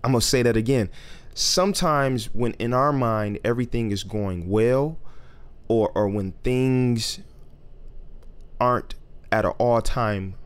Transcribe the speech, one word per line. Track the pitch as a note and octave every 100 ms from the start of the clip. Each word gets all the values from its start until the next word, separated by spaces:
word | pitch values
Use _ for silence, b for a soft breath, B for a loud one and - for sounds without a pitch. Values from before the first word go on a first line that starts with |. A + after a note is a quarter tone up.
| A#2
I'm |
gonna | C3
say | - C3
that | A#2+ A2+
again. | A#2 C3+ G2 B B B B
Sometimes | - - - F#3+ F#3+ F3 D3 C3+ B2+ G#2+
when | - A#2+
in | - A#2
our | B2 C#3+
mind | C#3+ A#2+ A2 G#2 G2+
everything | A2 A#2+ A#2+ A#2+ A2+
is | G2+
going | F#2+ G#2+ G2 F2+ E2+
well, | G#2+ A2+ C3 D3 D#3+ b b b b b - -
or, | A2+ G#2+ -
or | G#2
when | G#2 G2 -
things | B2 B2+ C3 B2+ B2 A#2 A2+ - - - - - - - - - - - - - - -
aren't | B2 B2 - - - - -
at | A2
an | G#2 -
all-time | A#2+ A#2 A2 - A2+ G2+ F#2+ F#2+